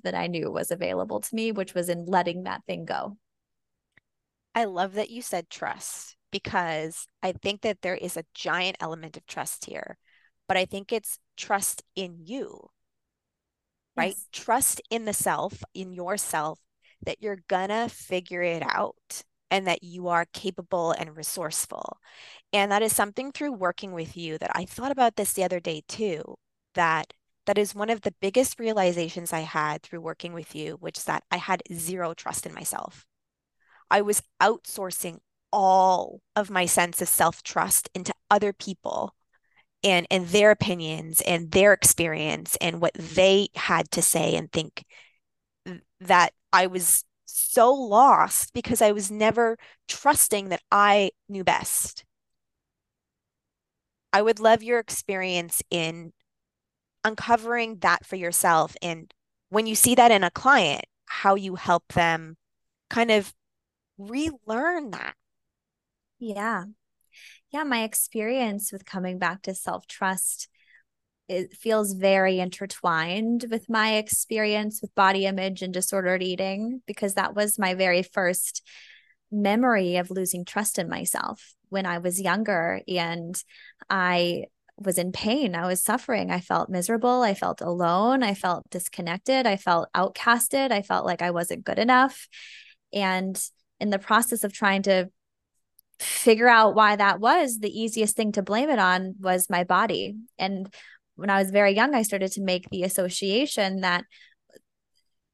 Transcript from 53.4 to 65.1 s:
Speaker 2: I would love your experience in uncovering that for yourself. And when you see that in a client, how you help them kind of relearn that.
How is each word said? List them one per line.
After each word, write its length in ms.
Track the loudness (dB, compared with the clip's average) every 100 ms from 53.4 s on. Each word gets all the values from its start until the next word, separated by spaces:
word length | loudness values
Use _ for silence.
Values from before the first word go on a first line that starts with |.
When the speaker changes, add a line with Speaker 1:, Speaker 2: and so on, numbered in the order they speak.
| _ _ _ _ _ _ _
Speaker 2:
I 100 | 2
would 160 | 2 4
love 240 | 4 4
your 160 | 2 -2
experience 840 | -2 -8 -6 -4 -2 -4 -2 -6 -4
in 420 | -4 -4 -6 -16 _ _ _ _ _ _ _ _ _
uncovering 720 | -4 -4 2 2 2 -2 -2 0
that 260 | 2 2 -2
for 100 | -6
yourself. 600 | -2 2 4 4 2 -4
And 320 | -8 -8 -12 _ _ _ _
when 180 | -2 0
you 80 |
see 200 | 2 4 8
that 140 | 8
in 120 | 8
a 80 | 4
client, 540 | 2 4 6 4 0 -8 _ -12
how 280 | 0 2
you 220 | 2 0 -6
help 360 | 0 0 2
them 420 | 2 2 0 -6 -20 _ _ _ _ _
kind 200 | 0 4
of 220 | 4 2 -12 _ _ _ _ _ -20
relearn 920 | -8 -4 -4 -6 -6 -2 0 -2 -6
that. 240 | -8 -10